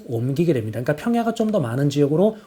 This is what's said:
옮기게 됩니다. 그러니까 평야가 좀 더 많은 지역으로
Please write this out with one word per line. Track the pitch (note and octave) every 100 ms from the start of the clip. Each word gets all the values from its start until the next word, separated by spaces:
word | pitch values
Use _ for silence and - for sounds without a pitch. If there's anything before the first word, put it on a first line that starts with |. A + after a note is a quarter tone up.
| -
옮기게 | A#2 B2 C#3 F3
됩니다. | C3+ G#2+ A2
그러니까 | B2+ D3
평야가 | - A#3 A#3
좀 | A3+ A3
더 | G#3
많은 | B2 A#2+ C#3+
지역으로 | C3+ C#3+ D#3 G3+ G#3+